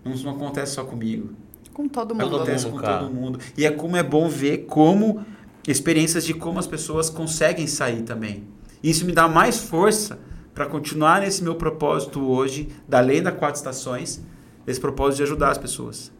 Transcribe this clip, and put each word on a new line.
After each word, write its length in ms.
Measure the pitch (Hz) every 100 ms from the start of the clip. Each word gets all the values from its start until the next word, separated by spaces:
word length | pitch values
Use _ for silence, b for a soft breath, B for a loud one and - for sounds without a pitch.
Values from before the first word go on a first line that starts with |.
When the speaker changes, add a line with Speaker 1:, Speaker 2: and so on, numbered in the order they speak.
Speaker 1:
não, 100 | 131 131
não 160 | 139
acontece 420 | 139 143 143 139
só 100 | -
comigo. 460 | 127 117 113 113 - - - - -
Speaker 2:
Com 140 | - 294
todo 260 | 254 220
mundo. 220 | 226 208 143
Speaker 1:
Acontece 300 | 160 131 120
Speaker 3:
Todo 80 |
mundo, 80 | 110
Speaker 1:
com 60 | 110
Speaker 3:
cara. 120 | 92 131
Speaker 1:
todo 80 |
mundo. 260 | 127 127 123 B -
E 80 | 151
é 60 |
como 240 | 151 165 180
é 80 |
bom 240 | 151 147 165
ver 380 | 143 139 143 -
como, 580 | 151 156 196 214 208 B B B - -
experiências 600 | 131 - 156 160 165 160
de 80 |
como 260 | 156 - 185
as 80 | 175
pessoas 420 | 156 - 156 160
conseguem 560 | - 160 - 160 175 147
sair 360 | - 131 117
também. 420 | 117 110 110 101 - - B B
Isso 220 | 156 160 180
me 80 |
dá 140 | 165 165
mais 280 | 160 226 -
força 600 | - 165 202 214 - - B B B
pra 120 | - 143
continuar 560 | 156 147 156 156 185
nesse 200 | 196 196
meu 140 | 170 165
propósito 640 | 160 151 147 156 - 143 135
hoje, 400 | 127 135 139 151 B B
da 100 | 131
Além 240 | 127 147
da 80 | 175
Quatro 240 | 175 151 139
Estações, 640 | 131 127 135 123 - - B B B B -
esse 120 | 127
propósito 380 | 143 135 139 135
de 60 |
ajudar 260 | 143 147 139
as 60 | -
pessoas. 540 | 131 - 120 110 - -